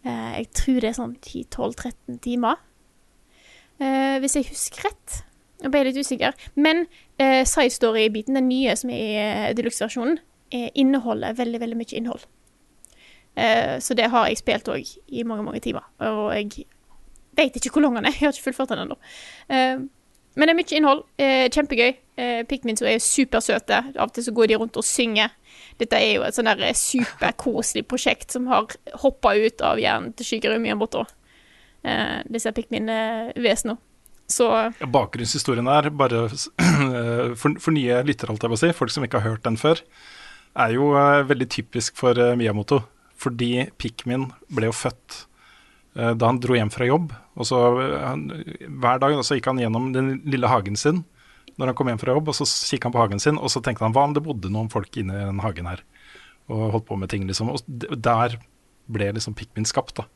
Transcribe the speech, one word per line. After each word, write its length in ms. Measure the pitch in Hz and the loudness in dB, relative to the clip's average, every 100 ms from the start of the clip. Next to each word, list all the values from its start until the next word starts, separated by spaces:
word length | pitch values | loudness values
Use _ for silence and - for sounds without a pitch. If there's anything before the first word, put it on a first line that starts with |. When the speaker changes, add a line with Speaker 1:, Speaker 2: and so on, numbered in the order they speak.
Speaker 1:
Eh, 280 | 254 233 226 - | -6 -8 -6 -8
jeg 120 | 226 | -6
tror 280 | - - 254 | -2 0 2
det 40 | |
er 180 | 226 233 | 0 -4
sånn 140 | 233 240 | -8 -10
ti, 220 | - - - | -14 -12 -10
tolv, 240 | - 247 | -6 -6
tretten 460 | 233 247 - - 240 | -6 -12 -12 -14 -10
timer. 360 | 247 247 233 311 _ _ _ _ _ _ _ _ _ - _ _ | -4 -2 0 -2 _ _ _ _ _ _ _ _ _ -20 _ _
Eh, 400 | 269 269 269 269 | -2 2 2 0
hvis 140 | 269 294 | 0 0
jeg 80 | 254 | -2
husker 380 | - - - 403 | -6 -10 -6 -8
rett. 340 | - - - - _ _ _ | -8 -14 -14 -14 _ _ _
Jeg 100 | 277 | -2
ble 100 | 285 | 2
litt 120 | 262 262 | 2 -2
usikker. 340 | 277 262 - - - | -4 0 -2 -2 -8
Men, 320 | - 302 320 330 - _ _ | 2 4 4 -2 -8 _ _
eh, 240 | 269 262 | 4 4
side 280 | 262 - 254 | 4 4 2
story-biten, 640 | - 226 220 220 214 214 | 4 2 4 2 0 -2
den 140 | 269 254 | 2 2
nye 280 | 254 254 226 | 2 2 0
som 140 | 254 | -4
er 40 | |
i, 200 | 240 220 214 | -6 -4 -2
eh, 360 | 208 214 214 | 0 0 -2
deluxe-versjonen, 640 | 220 240 - 220 - 240 320 _ _ _ | -2 -2 -4 -6 -2 -2 -2 _ _ _
eh, 180 | 247 240 - | -8 -6 2
inneholder 580 | 269 269 233 214 - | 2 2 0 -4 -4
veldig, 240 | 226 240 226 | -2 -4 -4
veldig 160 | 233 226 | -6 -6
mye 200 | 233 - | -8 -6
innhold. 260 | 226 - - _ _ _ _ _ _ _ - - _ - | -6 -8 -14 _ _ _ _ _ _ _ -20 -20 _ -2
Eh, 420 | 233 226 - 127 | 2 2 2 -2
så 160 | - | -2
det 160 | 240 233 | 0 2
har 160 | 240 185 | 4 2
jeg 120 | - | 0
spilt 260 | - - - | -2 -2 -2
også 320 | - - - _ | -6 -8 -18 _
i 100 | 254 | -8
mange, 220 | 233 220 | -6 -6
mange 160 | 214 - | -6 -6
timer. 200 | 240 - - _ | -6 -8 -12 _
Og 320 | 226 214 214 | -4 -2 -2
jeg 320 | 208 208 - - _ _ - - - _ - | -2 -6 -10 -20 _ _ -20 -20 -20 _ 0
vet 180 | 285 | 0
ikke 160 | - 254 | 0 -2
hvor 120 | - | 4
lang 120 | 294 | 4
den 120 | 233 226 | 4 -2
er. 40 | |
Jeg 100 | 277 285 | 2 0
har 60 | |
ikke 160 | 277 - | 0 -6
fullført 160 | 254 262 | -4 -4
den 100 | 220 - | -4 -6
ennå. 80 | - - - - - - | -10 -14 -20 -20 -20 -2
Eh, 300 | 262 262 262 269 _ _ _ _ - | 2 2 0 -8 _ _ _ _ 2
men 120 | 311 | 4
det 20 | |
er 80 | 330 | 4
mye 180 | - 302 | 2 4
innhold. 280 | 302 285 - - | 4 4 0 0
Eh, 300 | 277 262 254 | 2 4 4
kjempegøy. 480 | 277 294 226 240 262 _ - | 2 0 4 2 2 _ -8
Eh, 240 | 247 233 | -4 -4
Pikmin 320 | 233 269 233 220 | -4 -4 -2 -2
som 120 | 220 | 0
er 100 | 220 | 2
supersøte. 800 | - - 269 233 - 220 - 208 254 269 | 2 2 2 2 2 -2 2 0 0 -4
Av 120 | 247 | -4
og 40 | |
til 120 | 233 | -2
så 80 | 240 | -4
går 140 | 220 220 | 2 4
de 80 | 220 | 4
rundt 200 | 226 240 | 0 -4
og 60 | |
synger. 480 | - - 233 214 220 _ _ - - - | -4 0 2 2 0 _ _ -20 -20 -6
Dette 140 | - | 0
er 220 | - 220 196 | 2 4 2
jo 60 | |
et 100 | - | 0
sånn 120 | - 226 | 0 0
der, 180 | 202 - | 2 0
eh, 60 | |
superkoselig 1120 | - - 254 240 - - 226 - 220 226 220 - | 0 0 0 -2 -2 -4 -2 -4 -2 -4 -4 -4
prosjekt 460 | 254 262 - - | -2 0 -2 -4
som 160 | 247 247 | -8 0
har 180 | 247 220 - - | 0 0 -10 -16
hoppet 520 | - 277 254 220 208 220 | 0 0 2 2 4 2
ut 160 | - | 0
av 160 | - 220 | 0 2
hjernen 380 | 220 110 - 226 | 2 0 -4 -10
til 100 | 233 | -6
Shigeru 320 | 220 - 220 | -4 -2 -2
Miyamoto. 480 | 226 208 226 - 226 _ _ _ _ _ _ _ | -2 -2 -2 -4 -6 _ _ _ _ _ _ _
Eh, 380 | - - 214 - - | -4 -4 -4 -6 -6
disse 220 | 226 226 | -4 -4
Pikmin, 360 | 220 233 226 220 | -4 -6 -4 -4
eh, 420 | 220 220 226 233 - | -2 -4 -4 -8 -2
vesenene. 420 | 240 190 220 226 _ _ _ - _ | 0 0 -2 -6 _ _ _ -20 _
Så 220 | - 240 226 220 226 | 2 4 4 0 -4
Speaker 2:
Ja, 60 | 139 | 0
bakgrunnshistorien 800 | 131 107 113 113 - - 120 | 2 2 -4 -4 -2 0 0
der, 260 | 123 143 147 | 4 4 4
bare 380 | 147 131 117 117 | 2 2 2 -2
s-, 200 | 143 - - | -4 -10 2
<clears throat> 800 | 170 151 135 123 117 120 123 117 | 4 4 2 0 -2 0 -2 0
for, 160 | 147 | 0
for 160 | 151 - | 0 0
nye 320 | 156 123 123 | 2 4 2
lyttere, 260 | 139 127 - | 2 -2 -4
holdt 80 | 107 | -4
jeg 80 | 117 | -2
på 80 | 113 | 2
å 0 | |
si, 140 | 170 | 2
folk 180 | 165 123 | 2 -2
som 140 | - | -2
ikke 160 | 123 120 | -2 0
har 100 | 110 | -2
hørt 140 | 110 | -2
den 120 | 120 110 | -2 0
før, 240 | 151 165 - - - - - - _ - | 2 2 0 -20 -20 -20 -20 -20 _ 0
er 180 | 139 | 2
jo, 160 | 123 143 143 | 4 4 6
eh, 260 | 143 143 | 6 6
veldig 240 | 135 139 127 | 4 0 0
typisk 460 | - - 123 - - | -6 -6 -4 -6 0
for, 220 | 127 120 | 2 4
eh, 160 | 120 | 4
Miyamoto. 480 | 120 113 104 101 143 113 _ _ _ | 4 2 0 2 0 0 _ _ _
Fordi 500 | 135 117 120 123 139 _ | -6 -2 0 0 -2 _
Pikmin 500 | 117 - - 123 131 - - | -8 -6 -4 -4 -4 -10 -6
ble 120 | 135 110 | -2 0
jo 40 | |
født, 520 | 117 127 113 _ - - _ _ - _ _ _ - | 0 -4 -6 _ -18 -18 _ _ -20 _ _ _ -2
eh, 160 | 117 | -2
da 120 | 117 117 | 2 2
han 120 | 127 | 2
dro 160 | 120 | 2
hjem 160 | 123 107 | 2 0
fra 160 | - 123 | 0 2
jobb. 240 | 151 165 120 - - | 2 0 -10 -18 -8
Og 100 | 120 | -2
så, 120 | 127 120 123 | 4 4 4
eh, 240 | 135 143 135 | 0 -2 -4
han, 220 | 135 147 - - - | -6 -8 -10 -12 -14
hver 400 | 131 139 123 127 | -14 -2 2 4
dag 100 | 139 147 | 2 2
da, 80 | 123 | 0
så 80 | 139 | 0
gikk 60 | 123 | 0
han 120 | 131 | 0
gjennom 340 | 117 110 131 | 0 0 -2
den 280 | 127 135 135 | 0 -2 -2
lille 220 | 151 135 123 | -2 0 2
hagen 300 | 123 98 104 | 2 0 0
sin 280 | 147 175 165 _ _ _ - - | 0 0 -4 _ _ _ -20 -4
når 80 | 127 | -4
han 80 | |
kom 140 | 123 127 | 0 -2
hjem 100 | 113 | -2
fra 140 | 123 | 2
jobb, 140 | 131 156 | 0 0
og 60 | |
så 120 | 139 139 | -2 -2
s-, 220 | - - | -2 -2
kikket 140 | 135 | -2
han 80 | 120 | 0
på 80 | 120 | 2
hagen 160 | 113 101 | 2 2
sin, 160 | 151 151 | 0 0
og 120 | 135 | -2
så 100 | - | -2
tenkte 200 | 120 113 | -2 -2
han, 100 | 113 | 2
«Hva 120 | 113 | 2
om 80 | 143 | 2
det 80 | 147 | 0
bodde 260 | 156 120 92 | -2 -6 -4
noen 180 | 107 110 | -4 -2
folk 240 | 110 92 - | -4 -6 -8
inne 140 | 95 | -6
i 140 | 98 101 | -4 -4
den 140 | 98 | -4
hagen 260 | 107 87 87 | -4 -6 -8
her?» 140 | 90 - _ - - - _ _ | -10 -14 _ -20 -20 -20 _ _
Og 220 | 110 110 | -4 0
holdt 160 | 110 113 | -2 -4
på 100 | 101 | -6
med 120 | 95 | -4
ting, 160 | 104 95 | -4 -4
liksom. 240 | 95 113 | -4 -4
Og 80 | 143 - | -6 -8
d-, 300 | 123 - 139 | -12 -8 -4
der 400 | 123 113 120 117 - _ _ _ - | 0 2 0 -4 -14 _ _ _ -8
ble 220 | 113 101 | -2 -2
liksom 220 | 110 113 | -2 -6
Pikmin 320 | 107 - - 110 | -10 -10 -4 -2
skapt, 300 | - - - | -2 -4 -10
da. 80 | - | -12